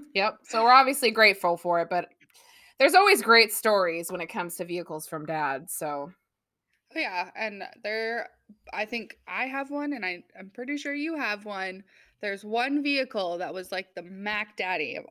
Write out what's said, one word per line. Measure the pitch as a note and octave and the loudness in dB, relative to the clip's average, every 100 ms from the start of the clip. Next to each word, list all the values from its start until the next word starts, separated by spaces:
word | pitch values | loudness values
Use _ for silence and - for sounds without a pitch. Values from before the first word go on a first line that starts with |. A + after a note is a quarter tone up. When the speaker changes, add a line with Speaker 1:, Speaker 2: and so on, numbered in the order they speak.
| C#4+ | -6
Speaker 1:
Yep. | G3 G#3 - | -2 -2 -2
So | - A3+ | -6 2
we're | A#3 | 8
obviously | B3+ C4 C4+ A#3+ | 8 8 4 0
grateful | A3 G#3+ F#3+ F3 E3+ | 6 6 6 0 0
for | F3 E3+ | 0 0
it, | E3 | 2
but | F3+ D#3+ _ _ _ - - - - | -2 -2 _ _ _ -20 -20 -20 2
there's | C4+ | 6
always | F#4 G4+ C4 | 8 8 6
great | A3 A3+ A3 | 8 8 6
stories | - A3+ G#3 F3+ E3 E3+ | 4 2 4 2 -2 -6
when | F#3 | -8
it | E3 | -6
comes | A3 F3 - | -6 -6 -8
to | |
vehicles | F3 F3 E3+ D#3 - | -6 -8 -8 -10 -10
from | D#3+ D3+ | -10 -6
Dad, | D#3 D3 C3+ F3 | -4 -2 -4 -8
so. | - D#3 C#3+ C#3+ - _ _ _ _ _ _ _ | -8 -6 -6 -8 -14 _ _ _ _ _ _ _
Speaker 2:
Oh, | D#4+ | -8
yeah, | C4+ F#3 G3 | -6 -4 -8
and | - A3 G3+ F#3+ - | -8 -8 -8 -14 -12
there, | G#3 A3 A3+ A#3 - - _ - - | -8 -6 -4 -6 -10 -16 _ -20 -14
I | - | -10
think | G#3+ A#3 G#3+ - - | -8 -8 -12 -18 -12
I | F#3 B3+ | -8 -6
have | C4+ C#4 | -8 -8
one, | C#4+ D4 | -6 -6
and | C#4 A3 | -6 -8
I, | F3+ - - | -8 -14 -20
I'm | F#3+ | -18
pretty | - B3+ C#4+ | -12 -8 -6
sure | D4 | -6
you | C#4+ D4+ D#4+ | -6 -6 -4
have | A#3 G#3 G#3 | -6 -6 -8
one. | G3 F#3+ F#3 - _ _ _ | -8 -8 -10 -18 _ _ _
There's | G#3 G3 | -8 -8
one | G#3 A3+ B3+ C#4+ | -4 -2 0 0
vehicle | C#4+ C#4 C4 A3+ F#3 F3 | 0 -2 -2 -4 -4 -4
that | F3 | -6
was, | F3 F#3 | -8 -8
like, | F#3+ F#3+ - | -8 -8 -14
the | |
Mac | F3 F#3+ G3+ G#3 G#3 - | -14 -10 -6 -6 -6 -6
Daddy | F#3 F3+ C#3 | -4 -2 -4
of | - - | -8 -8